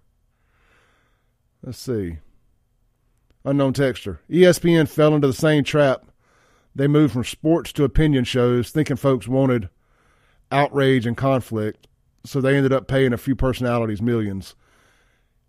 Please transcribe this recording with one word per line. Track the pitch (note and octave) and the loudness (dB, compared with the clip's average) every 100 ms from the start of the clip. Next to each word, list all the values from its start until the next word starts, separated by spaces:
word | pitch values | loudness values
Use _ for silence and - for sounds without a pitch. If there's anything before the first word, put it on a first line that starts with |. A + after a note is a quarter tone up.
| _ _ _ _ _ _ _ _ _ _ _ _ _ _ _ _ | _ _ _ _ _ _ _ _ _ _ _ _ _ _ _ _
Let's | - A#2+ | -18 -14
see. | - A#2 F2+ E2 - _ _ _ _ _ _ _ _ _ _ _ | -6 -6 -6 -10 -16 _ _ _ _ _ _ _ _ _ _ _
Unknown | C3+ C#3+ C#3 | -4 0 0
texter. | B2 C#3 A#2 G#2 F2+ - | 0 -2 -2 -10 -14 -4
"E | D#3 | 4
S | F3+ E3 | 4 4
P | E3+ | 2
N | E3 D3+ | 2 2
fell | - D3+ | 2 2
into | D3+ C#3 | 4 0
the | |
same | B2+ D#3 D3+ | 0 0 0
trap. | C3 D3+ C#3+ B2+ _ _ _ _ _ _ _ | 0 2 2 0 _ _ _ _ _ _ _
They | - C#3 | -4 2
moved | D3 D3+ | 4 4
from | A#2+ | 0
sports | A2+ - D#3 E3 - | -6 -4 0 0 -2
to | - | -2
opinion | C#3+ - D#3 C#3 | 0 2 2 2
shows, | A#2+ B2+ B2 B2 A2+ | 0 0 0 0 -2
thinking | D#3 D3+ C3 | -4 -2 -2
folks | C#3 C3 A2 | 0 -2 -2
wanted | C3 C3+ B2 G2+ _ _ _ _ _ _ _ - | 0 0 0 -4 _ _ _ _ _ _ _ -6
outrage | C#3 C#3+ C#3 C3+ C3 A#2 | -2 -2 0 2 2 0
and | A2+ | -2
conflict, | C3+ C3 - A2 G#2+ - _ _ _ _ | -2 -2 -2 -6 -6 -8 _ _ _ _
so | - C#3 | -10 -4
they | C3 C#3 | 0 2
ended | C3+ | 2
up | C3 - | 0 -2
paying | C3+ C3+ | 0 0
a | A#2+ | 0
few | - B2+ | -4 -2
personalities | C3 B2 B2 A#2+ A2+ G#2 | -2 -2 -2 -2 -2 -4
millions." | A#2 A#2 G#2+ F#2+ F#2 - _ _ _ _ _ _ _ _ | -2 -2 -4 -8 -14 -20 _ _ _ _ _ _ _ _